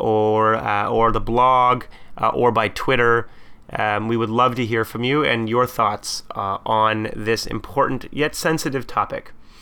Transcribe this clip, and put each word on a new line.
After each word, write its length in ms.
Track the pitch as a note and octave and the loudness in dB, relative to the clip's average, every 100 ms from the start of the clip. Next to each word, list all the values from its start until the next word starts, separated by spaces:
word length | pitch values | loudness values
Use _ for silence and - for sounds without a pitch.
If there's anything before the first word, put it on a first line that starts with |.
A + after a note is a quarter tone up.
or, 560 | A2+ A2 G#2+ G#2+ A2 A2+ | 0 2 4 4 4 2
uh, 320 | G#2 G2+ G#2+ | 0 -2 0
or 240 | A2+ A2+ | 2 2
the 80 | A2 | 2
blog, 640 | G#2 A#2 B2+ B2+ B2 B2 - - - - | 0 2 4 4 4 2 -4 -16 -14 -4
uh, 120 | A2+ | -2
or 200 | - A#2+ | 2 2
by 160 | A2+ G#2+ | 2 0
Twitter. 600 | - - B2+ A#2+ A#2 A2+ - - - - | -2 0 2 4 4 0 -10 -18 -20 -10
Um, 360 | - G#2+ G#2 A2 | -4 -2 0 0
we 80 | A#2 | 0
would 140 | A2+ | 0
love 260 | A#2 B2+ A#2+ | 2 2 2
to 100 | A2+ | 0
hear 180 | A2+ | 0
from 200 | A2 A2+ | -2 -2
you 200 | B2 D3 | 0 0
and 240 | C#3+ A#2 A2 | 2 0 0
your 160 | A#2+ | 0
thoughts, 600 | B2 - G#2+ G#2 - - - | 0 0 0 -2 -6 -10 -10
uh, 240 | - G2 G2 - | -6 -4 -4 0
on 420 | A2 A2 A2 G#2+ | 2 2 0 -4
this 320 | - G#2+ A2+ - | -4 -2 -2 -2
important 600 | A2+ - C3+ C3+ C3 - | -8 -4 -2 0 -2 -6
yet 240 | - D3+ | -4 -4
sensitive 540 | - E3+ D#3+ D#3 C3+ A#2 | -2 -2 -2 -2 -6 -4
topic. 440 | - G2+ - - - - - | -4 -4 -6 -10 -16 -20 -20